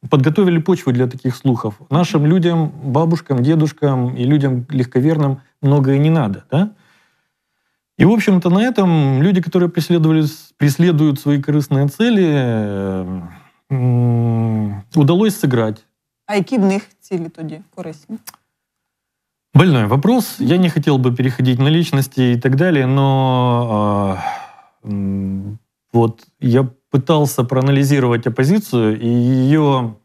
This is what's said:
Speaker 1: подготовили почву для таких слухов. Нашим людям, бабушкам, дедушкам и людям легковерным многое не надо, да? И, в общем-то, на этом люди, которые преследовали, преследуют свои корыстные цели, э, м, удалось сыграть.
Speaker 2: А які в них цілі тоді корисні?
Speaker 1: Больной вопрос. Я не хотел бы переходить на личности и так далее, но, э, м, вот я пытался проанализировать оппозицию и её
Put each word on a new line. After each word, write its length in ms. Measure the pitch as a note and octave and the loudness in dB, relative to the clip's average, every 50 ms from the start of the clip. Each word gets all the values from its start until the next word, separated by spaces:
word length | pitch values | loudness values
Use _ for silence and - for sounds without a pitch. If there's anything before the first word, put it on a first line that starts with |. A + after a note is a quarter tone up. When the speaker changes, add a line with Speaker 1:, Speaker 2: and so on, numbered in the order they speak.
| - - | -4 0
Speaker 1:
подготовили 480 | - D3 B2+ D#3 D#3 - G3+ F3+ F3 E3 | 0 0 2 2 2 2 2 2 2 0
почву 340 | D#3 - F#3 F3 - - B2 | 0 0 -2 -2 0 -2 0
для 140 | B2 B2+ | 0 -2
таких 300 | B2 B2 B2 - C3 B2 | -2 -4 -6 -8 -8 -8
слухов. 380 | - - C#3 B2 A2+ - A2 G2+ _ - _ | -4 -2 -2 -2 -2 -4 -10 -10 _ -10 _
Нашим 360 | C3+ E3 F3 - - D#3+ D3 | -2 -2 -2 0 0 0 2
людям, 440 | D3+ E3+ F#3+ E3 F3 E3+ E3 D#3+ D3 - - C3+ | 2 2 2 2 0 0 0 -2 -2 -6 -10 -8
бабушкам, 580 | C#3 B2 C#3 E3 E3 E3+ D#3 - _ C3+ B2 B2 | -4 -2 0 0 0 -2 -4 -4 _ -2 0 0
дедушкам 760 | C#3+ E3 D#3+ D#3 D3+ - - - C#3+ C3+ B2+ B2 B2 B2+ | 2 2 2 0 0 -2 -2 -2 -2 0 0 -2 -4 -4
и 80 | B2+ A#2+ | -4 0
людям 400 | B2+ D3 D3+ C#3 C#3 C3 B2 A#2+ - | 0 2 2 2 0 -2 -4 -6 -4
легковерным 640 | D3+ C3 B2 B2 - C3 B2+ D#3 E3 D3+ D3 C#3 C3+ C3+ _ _ _ _ - | -4 -4 -4 -2 -2 0 0 2 0 0 0 -2 -2 -6 _ _ _ _ 0
многое 360 | C#3 C#3 D3 C3+ C3 C#3 C#3 | 2 2 2 2 2 2 2
не 120 | D3 D#3 | 2 2
надо, 320 | D#3+ D#3+ C3+ G#2 G2 F2+ - _ | 2 2 0 -2 -4 -8 -8 _
да? 180 | - D3+ G3 G#3+ - _ _ _ _ _ _ _ _ _ _ _ _ _ _ _ _ _ _ _ _ _ _ _ _ - | 0 0 0 0 -4 _ _ _ _ _ _ _ _ _ _ _ _ _ _ _ _ _ _ _ _ _ _ _ _ 2
И, 40 | - | 4
в 60 | F3 | 4
общем-то, 400 | A3+ A3+ G#3 - F#3+ F3+ - F3+ | 4 4 2 2 2 2 2 2
на 100 | E3+ G3 A3 | 2 2 2
этом 600 | B3+ B3 - F#3+ F3+ E3+ D#3+ D3 C3+ C3+ C3 D3 | 0 0 0 2 2 2 2 2 2 2 2 2
люди, 180 | F#3+ G3+ F#3 | 2 2 0
которые 280 | E3+ E3+ - F#3 F3+ F3 | -2 0 0 0 0 0
преследовали, 560 | F3 - D3+ - F3 E3+ D#3 D#3+ D#3+ D#3 D#3 D3 D#3 - - - _ | -2 -4 -2 0 0 2 2 2 2 2 0 -2 -4 -8 -20 -20 _
преследуют 640 | _ D3 D3 C#3 - E3+ F3+ E3+ D3 D#3 D3+ C#3 C3 | _ 0 0 2 2 2 2 4 2 2 2 0 -2
свои 200 | - D3 C#3+ C#3+ C3+ | -2 -2 -2 0 0
корыстные 460 | - D3 D3+ C#3 - C#3+ C3+ C#3 C#3+ | 0 -2 -2 0 0 0 0 0 -2
цели, 380 | - - A3 A#3+ A#3 G3+ F#3 E3 | -2 0 0 2 2 2 2 2
э, 920 | D3 C#3+ B2+ B2 A#2 A2 G#2+ G#2 G2+ G2 G2 G2 F#2+ F#2 F#2 F2+ F#2 F#2 E2+ F2 E2+ - _ _ _ _ _ _ | 2 0 0 0 -2 -2 -4 -4 -4 -4 -4 -4 -4 -6 -6 -6 -8 -10 -10 -14 -18 -20 _ _ _ _ _ _
м, 1120 | C#3 C3 B2 B2+ B2 A#2+ A#2+ A#2+ A#2 A#2 A#2 A#2 A2+ A2+ A2+ A2+ A2 A2 G#2+ G#2 G2+ G2+ G2 _ - | -4 -2 0 0 2 2 2 2 0 0 0 0 0 0 -2 -2 -2 -2 -4 -6 -8 -10 -14 _ 0
удалось 480 | E3 C#3+ C3+ E3+ F3+ G#3+ G#3+ G3 - - | 2 2 4 4 2 2 0 -2 -2 -2
сыграть. 320 | D3 B2+ - A2+ A2 G#2+ - _ _ _ _ _ _ _ _ _ | -2 0 0 -2 -2 -4 -8 _ _ _ _ _ _ _ _ _
Speaker 2:
А 80 | - G#3 | -4 -4
які 240 | G3+ F#3 - C4 B3 | -4 -2 -2 -2 0
в 60 | F#3+ | 0
них 180 | G3 G3 G3+ - _ _ _ | 0 0 -2 -6 _ _ _
цілі 280 | _ - G3 F3 E3+ E3 E3 | _ -8 -8 -8 -8 -8 _
тоді 240 | - D#3+ D#3 D#3 D#3 G3+ _ _ | -12 -12 -12 -12 -14 -18 _ _
корисні? 420 | - F3 E3 D3+ D3 _ _ A3 A3+ _ - - _ _ _ _ _ _ _ _ _ _ _ _ _ _ _ _ _ _ _ _ _ _ _ _ | -14 -14 -14 -14 -16 _ _ -16 -16 _ -20 -20 _ _ _ _ _ _ _ _ _ _ _ _ _ _ _ _ _ _ _ _ _ _ _ _
Speaker 1:
Больной 300 | C#3+ E3+ F#3+ D3 B2 A2 | 4 6 6 4 2 2
вопрос. 500 | G2+ A#2 C#3 C#3 F#3+ B3 B3+ - - - - | 0 0 0 2 2 0 0 0 -4 -6 -4
Я 160 | - A#2+ E3 | -2 0 2
не 140 | F3+ F#3 F3 | 2 2 0
хотел 280 | D3 D#3+ C#3+ - C#3+ C3 | 0 -2 0 0 0 2
бы 160 | B2+ B2+ A#2+ | 0 0 0
переходить 440 | B2 B2+ C3 B2 - B2+ B2+ B2+ A#2+ | 0 -2 -4 -2 0 0 0 2 2
на 120 | C3+ C#3+ | 2 2
личности 500 | D#3 E3+ E3+ - - C#3 C3+ C3+ - - B2+ B2 B2 | 2 0 0 0 -2 -2 -2 -2 -2 0 0 0 0
и 40 | |
так 200 | A#2+ A#2+ C3+ C3 | 0 0 0 0
далее, 300 | C3+ F3 F#3 D#3+ C#3+ C3 | 2 2 2 2 0 0
но, 1300 | B2+ C3+ C#3 C#3 C#3 C3+ C3+ C3+ C3 B2+ B2+ B2 B2 A#2+ A#2+ A#2+ A#2 A2 G#2 G#2 G#2 G#2 G2+ G2+ G2 F#2+ F2+ - - - - - - - - _ _ _ _ _ | 0 0 2 2 2 2 0 0 0 0 0 0 0 0 0 -2 -2 -2 -2 0 0 0 -2 -2 -2 -4 -6 -6 -8 -10 -10 -16 -20 -20 -20 _ _ _ _ _
э, 40 | G#2+ | -8
м, 680 | G#2 G2 G2 G2 G2 G2 G2 F#2+ G2 G2 G2 G2+ G#2 A2 _ _ _ _ _ _ - | -6 -6 -4 -4 -4 -4 -6 -6 -6 -8 -8 -10 -14 -14 _ _ _ _ _ _ 0
вот 340 | A#2 A#2 A2+ A2+ _ - _ _ _ | 0 0 0 -2 _ -20 _ _ _
я 280 | - C3 A#2 B2+ C3+ B2+ A#2+ _ _ _ | -2 0 2 2 0 0 -6 _ _ _
пытался 540 | - C#3 C3+ - E3 D3+ D3 C3+ - - B2 | -2 -2 0 2 2 2 2 0 0 -4 -4
проанализировать 800 | A#2+ C#3 C3 C3 C#3 C#3 C#3 C#3+ C3+ C#3+ C#3 B2+ B2 A#2+ A#2 A#2 | -2 -2 0 0 2 2 2 2 2 2 2 2 0 0 0 -2
оппозицию 760 | C3 A2 - C3 C#3 F#3+ A3 G#3 - - B2 A2 G#2+ G#2+ G#2+ | -4 -2 0 0 2 2 0 0 -2 -2 0 0 0 -2 -2
и 80 | A#2+ A#2 | -2 -2
её 840 | A#2+ A#2+ A#2+ B2 C3 C3 B2+ C3+ D3 D#3 D3+ C#3+ C#3 C3 A#2+ A2+ G#2+ _ _ | 0 0 2 2 2 2 2 2 2 2 2 2 0 0 -2 -6 -10 _ _